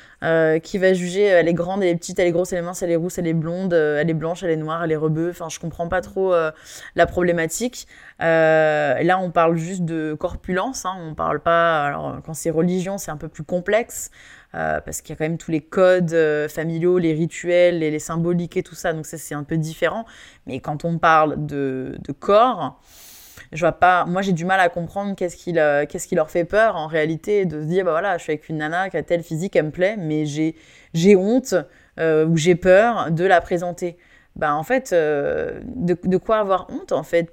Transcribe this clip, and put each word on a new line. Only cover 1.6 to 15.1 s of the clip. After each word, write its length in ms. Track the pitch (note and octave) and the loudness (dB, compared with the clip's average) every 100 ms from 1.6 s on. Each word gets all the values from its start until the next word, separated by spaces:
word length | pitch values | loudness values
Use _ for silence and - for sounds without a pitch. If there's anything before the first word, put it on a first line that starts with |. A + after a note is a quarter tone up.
| E3+ G3 | -2 0
elle 60 | F#3 | 0
est 60 | E3+ | 0
petite, 220 | - F3+ | -2 0
elle 80 | F3+ | 2
est 40 | |
grosse, 200 | E3+ F3+ | 2 0
elle 60 | F3+ | -4
est 40 | |
mince, 180 | E3+ F#3 | -6 -6
elle 80 | F3+ | -2
est 40 | E3+ | 0
rousse, 220 | F3 - | -2 -4
elle 80 | F3 | -2
est 60 | E3 | -2
blonde, 380 | D#3 F3+ F#3+ | -2 -4 0
euh, 260 | E3+ D3+ D3 | 2 2 2
elle 80 | D#3+ | 0
est 40 | D#3+ | 0
blanche, 260 | D#3+ F3+ | -4 -4
elle 60 | F#3 | -2
est 60 | D#3+ | -2
noire, 280 | D#3 E3 | -2 -4
elle 80 | E3 | -2
est 40 | D#3 | 0
rebeu. 340 | D#3 D#3 E3+ | 0 0 -4
Enfin, 160 | F3 D#3+ | -6 -10
je 100 | - | -10
comprends 280 | E3+ - E3+ | -10 -8 -4
pas 120 | F3+ | -4
trop, 320 | F#3 G3 F#3+ | -4 -2 0
euh, 180 | E3+ D#3+ - - - - - | 2 0 -4 -14 -20 -4 0
la 100 | E3+ | 2
problématique. 840 | F3+ F3+ E3+ D#3+ - B3 - - - - - | 2 0 2 -2 -4 -6 -6 -16 -20 -20 -6
Euh, 800 | E3 D#3+ D#3+ D#3+ D#3 D3+ D3 B2+ | 0 4 4 4 4 2 0 2
là, 160 | E3 F#3 | 2 0
on 120 | F3+ | 0
parle 260 | E3 E3 E3+ | 2 2 2
juste 260 | E3 F#3+ | -2 -4
de 320 | E3 E3 D#3 D3+ | -4 -2 -4 -4
corpulence, 680 | F3+ - - F#3 A3+ B3+ F#3 | -6 -6 -6 -4 -4 -6 -8
hein, 100 | F#3 | -8
on 140 | E3 D3+ | -10 -6
parle 240 | D#3+ D3+ | -4 -2
pas. 440 | E3 E3+ E3+ D#3+ D3 | 2 4 4 2 0
Alors, 320 | D#3 D3 C#3+ D3+ | -4 -6 -10 -10
quand 80 | |
c'est 160 | D#3+ E3+ | -6 -2
religion, 480 | D#3 F3 F#3 F3+ G3 | 0 0 0 -4 -6
c'est 140 | - | -10
un 60 | D3 | -12
peu 100 | D#3 | -12
plus 160 | - | -14
complexe, 680 | D3+ F3+ F3 G#3 A#3+ - - - - - _ - | -6 -4 0 0 -2 -8 -14 -16 -20 -20 _ -6
euh, 240 | D#2+ - | -4 -4
parce 200 | - D#2 | -6 -12
qu'il 100 | - | -12